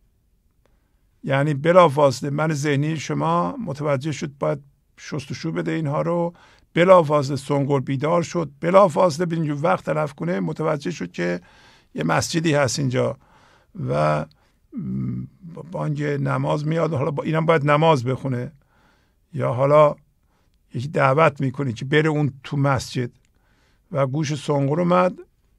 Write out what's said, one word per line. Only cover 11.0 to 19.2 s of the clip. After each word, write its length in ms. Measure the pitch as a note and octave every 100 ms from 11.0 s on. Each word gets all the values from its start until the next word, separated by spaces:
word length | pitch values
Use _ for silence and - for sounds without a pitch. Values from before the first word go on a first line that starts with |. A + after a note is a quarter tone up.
| F3
که 300 | F3 F3 F3 - _ - _ _ D3
یه 80 |
مسجدی 500 | D#3 D#3 - E3 E3
هست 260 | C#3+ C3 -
اینجا 380 | C3+ B2+ A#2+ B2 _ _ _ _ _ F#3+ C3
و 360 | C#3+ D3+ D3+ D3+ _ _ _ _ C#4 E3 C2 B2 - B1+ _ E3+ E2+ -
بانگ 320 | F3+ D3+ D3
نماز 640 | D3 C#3+ C#3 C3 C#3+ D#3 D3
میاد، 260 | E3 D#3+
حالا 180 | D3 D3+
با-، 120 | C#3+
اینم 220 | D3+ D#3+ E3
باید 200 | E3 C#3+
نماز 380 | D3 D#3+ D3
بخونه، 480 | A#2+ B2+ C#3 B2 B2 - _ _ _ _ _ _